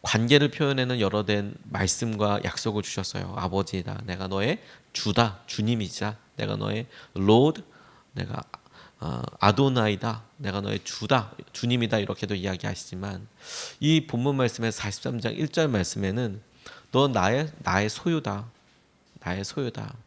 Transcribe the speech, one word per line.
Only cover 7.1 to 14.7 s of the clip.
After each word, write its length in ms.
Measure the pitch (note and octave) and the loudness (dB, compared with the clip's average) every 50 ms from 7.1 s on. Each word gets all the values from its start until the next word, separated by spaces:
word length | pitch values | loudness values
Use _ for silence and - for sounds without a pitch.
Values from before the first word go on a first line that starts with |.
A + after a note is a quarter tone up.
| _ | _
로드. 480 | F#2+ F#2+ G2+ G#2+ A#2 C3+ D#3 D#3 - - - - - - - - - _ _ | 0 6 8 10 10 10 6 4 0 -8 -18 -20 -20 -20 -20 -20 -20 _ _
내가, 300 | _ C#3 F2+ F#2 - - - - - - _ - - - - - _ _ | _ -8 -6 -6 -6 -8 -8 -10 -16 -20 _ -20 -20 -20 -20 -20 _ _
어, 220 | - - C#3 A#2+ - - - - | -8 -6 -6 -6 -6 -8 -4 4
아도나이다. 840 | - G2+ G#2 - C#3 C#3 B2+ B2 A2 G#2+ G#2 F#2 - A2+ A2 A2+ A2 - _ | 4 4 6 6 4 4 4 2 2 2 0 -2 -2 -4 -6 -6 -12 -20 _
내가 240 | - C#3+ G2+ F#2+ G2+ | -10 -8 -6 -4 -4
너의 240 | G2+ G2+ G#2 G2+ - | -4 -4 -4 -4 -6
주다. 480 | - - - A2+ G#2+ C#3 B2+ G#2 G#2 - - - - | -8 -10 -8 0 2 2 2 2 -2 -12 -18 -20 -16
주님이다." 460 | _ - - A#2+ B2 B2 A#2+ G#2+ A#2 A2 | _ -4 0 0 2 2 2 2 2 0
이렇게도 360 | G2+ - - - - F2+ G#2 | 0 -2 -4 -6 -4 -4 -4
이야기하시지만 920 | F#2+ F2+ G2 F#2 F2+ - G2+ F#2+ - - - - F#2 F#2+ G2+ F#2+ - G#2 - _ _ - - - - - - - - | -2 -2 -4 -4 -4 -4 -6 -6 -6 -10 -10 -10 -8 -8 -8 -8 -10 -12 -16 _ _ -16 -12 -10 -10 -10 -10 -8 -2
이 260 | C3 D3+ D#3+ D#3+ D#3 | 2 4 4 4 2
본문 300 | - - A#2+ B2 C#3+ C#3 | 0 -2 0 0 0 2
말씀의 360 | C3+ B2+ A#2 - - A#2 A2+ | 2 2 0 0 0 -2 -2